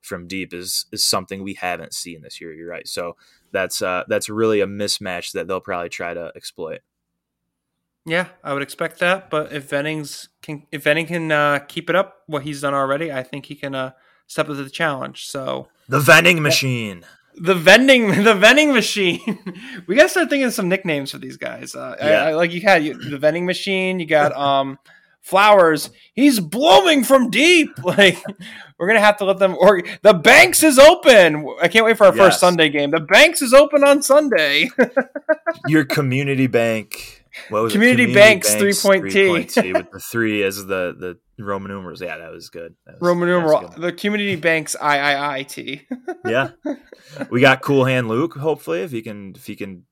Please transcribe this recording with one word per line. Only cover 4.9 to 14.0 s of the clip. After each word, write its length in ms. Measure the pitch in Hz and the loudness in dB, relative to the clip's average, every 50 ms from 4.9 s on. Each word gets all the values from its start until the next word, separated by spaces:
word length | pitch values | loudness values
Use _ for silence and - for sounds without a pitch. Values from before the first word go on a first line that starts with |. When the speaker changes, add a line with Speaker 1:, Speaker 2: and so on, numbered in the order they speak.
| - - 104 95 90 87 85 - - | -6 -8 -8 -10 -10 -10 -12 -10 -10
Speaker 1:
that 140 | 98 82 87 | -10 -8 -6
they'll 120 | 95 92 | -8 -8
probably 280 | _ - 95 87 87 85 | _ -8 -8 -8 -8 -10
try 240 | - - 92 85 85 | -12 -10 -10 -10 -10
to 180 | 85 85 78 - | -10 -12 -14 -16
exploit. 440 | - _ - _ - 87 78 80 - _ _ _ _ _ _ _ _ _ _ _ _ _ _ _ _ _ _ _ _ _ _ _ _ _ | -18 _ -20 _ -14 -14 -14 -14 -16 _ _ _ _ _ _ _ _ _ _ _ _ _ _ _ _ _ _ _ _ _ _ _ _ _
Speaker 2:
Yeah, 220 | 160 160 175 185 175 _ _ _ | -6 -4 -4 -4 -6 _ _ _
I 100 | 147 139 | -8 -6
would 100 | 139 139 | -6 -6
expect 360 | 135 - - 170 156 - - | -10 -8 -8 -8 -8 -6 -4
that. 300 | 180 175 185 196 190 _ | -4 -2 -2 -4 -6 _
But 220 | - 151 151 - 143 | -6 -6 -6 -6 -10
if 160 | 147 139 - | -12 -10 -6
Vennings 580 | 151 143 143 151 156 156 147 139 - - - _ _ _ - | -6 -6 -4 -4 -8 -8 -10 -12 -16 -18 -18 _ _ _ -16
can, 240 | - 151 143 147 _ | -16 -16 -16 _ _
if 120 | - 147 - | -14 -6 -2
Venning 240 | 151 147 160 165 | -2 -2 -2 -2
can, 260 | 151 175 170 165 160 156 | -6 -6 -6 -4 -2 0
uh, 280 | 147 147 147 143 143 143 | 0 0 0 0 -2 -4
keep 220 | _ - 170 160 - | _ -14 -14 -8 -2
it 80 | 165 | -2
up, 220 | 180 196 - _ _ _ | -2 -2 -4 _ _ _
what 160 | - 156 143 131 | -10 -10 -8 -8
he's 180 | 147 143 139 | -8 -10 -6
done 140 | 143 143 143 | -6 -4 -2
already, 360 | 139 135 135 139 143 165 165 | -2 -2 -2 -4 -4 -6 -8
I 120 | 143 131 127 | -8 -10 -12
think 240 | _ - 143 135 | _ -14 -18 -16
he 80 | - 147 | -16 -16
can, 200 | 143 - 139 135 | _ -12 -10 -8
uh, 180 | 131 131 131 131 _ | -8 -10 -10 _ _